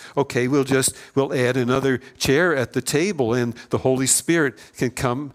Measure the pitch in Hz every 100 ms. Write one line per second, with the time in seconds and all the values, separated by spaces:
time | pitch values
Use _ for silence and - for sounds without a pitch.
0 | - - 131 123 127 143 131 131 131 -
1 | - 135 135 139 123 127 120 135 135 123
2 | - - - 139 180 139 117 131 - 147
3 | 190 165 113 123 120 113 - 117 131 131
4 | 131 - - 170 139 - - - 127 -
5 | 131 127 143